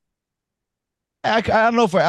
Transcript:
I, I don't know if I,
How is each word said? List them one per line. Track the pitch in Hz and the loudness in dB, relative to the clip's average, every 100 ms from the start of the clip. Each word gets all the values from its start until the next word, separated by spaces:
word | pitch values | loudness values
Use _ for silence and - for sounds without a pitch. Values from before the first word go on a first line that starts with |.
| _ _ _ _ _ _ _ _ _ _ _ _ | _ _ _ _ _ _ _ _ _ _ _ _
I, | - 214 | -4 -2
I | |
don't | - 214 226 233 | 0 0 2 0
know | |
if | 226 | 0
I, | 180 | 0